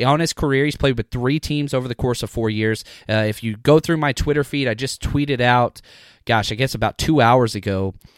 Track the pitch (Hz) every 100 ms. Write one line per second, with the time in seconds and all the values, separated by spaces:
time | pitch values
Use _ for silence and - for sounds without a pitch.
0 | 123 151 165 - 151 135 147 - 139 117
1 | 104 123 123 156 - 147 143 131 127 117
2 | 127 120 110 - 113 107 110 110 - -
3 | - 107 107 104 113 107 139 156 160 160
4 | 147 127 151 147 139 147 131 110 131 -
5 | - 143 143 127 123 123 120 - - -
6 | - _ - 113 101 110 131 110 110 -
7 | - 151 117 127 117 104 101 95 95 92
8 | -